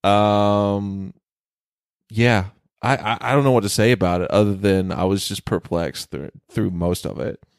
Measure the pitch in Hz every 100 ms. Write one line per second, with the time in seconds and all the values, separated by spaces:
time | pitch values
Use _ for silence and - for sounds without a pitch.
0 | 98 104 104 104 104 104 101 101 101 98
1 | 95 - _ _ _ _ _ _ _ _
2 | _ 110 120 107 95 _ _ _ 120 131
3 | 107 113 123 139 139 123 101 - 113 117
4 | 90 87 90 101 104 98 101 95 92 82
5 | 95 98 - 98 - 104 - 85 80 -
6 | - 73 71 - _ - 101 87 87 90
7 | - 50 - - _